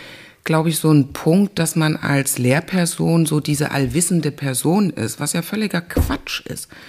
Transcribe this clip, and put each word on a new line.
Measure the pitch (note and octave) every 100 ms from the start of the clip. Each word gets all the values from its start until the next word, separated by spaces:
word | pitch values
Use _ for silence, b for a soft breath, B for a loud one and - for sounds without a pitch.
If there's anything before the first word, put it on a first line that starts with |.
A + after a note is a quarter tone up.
| B B B B
glaub | - D#3+ E3
ich, | D3+
so | D#3
ein | D3+ C3+
Punkt, | - D#3+ F3+ G3+ -
dass | D#3+ E3+
man | D#3 D#3
als | - C#3 C3+ -
Lehrperson | B2 C#3+ E3+ F#3 E3+ - E3 E3 D#3
so | D3+
diese | D3 D3 C#3+
allwissende | C#3 C3 C#3 F3 F3 D3
Person | - C#3 B2+ D3 G3 G3
ist, | - A2 -
was | D3
ja | E3+
völliger | - G#3 G#3+ F3
Quatsch | E3+ - - - - - -
ist. | - - B